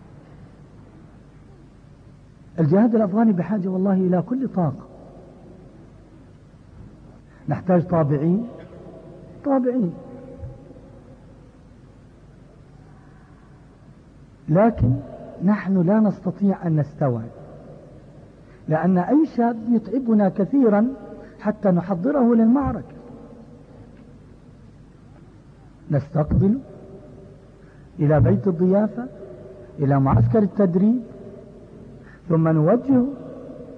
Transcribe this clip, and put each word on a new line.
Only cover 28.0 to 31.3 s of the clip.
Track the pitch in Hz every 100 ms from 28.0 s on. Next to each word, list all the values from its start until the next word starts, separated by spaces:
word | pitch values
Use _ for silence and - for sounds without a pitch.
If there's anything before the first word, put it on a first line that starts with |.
| 147 151
بيت | 170 202 202
الضيافة، | 165 180 196 214 226 247 - - - - - - -
إلى | 139 139
معسكر | 135 135 - 226
التدريب، | 208 - 196 175 208 247 - - -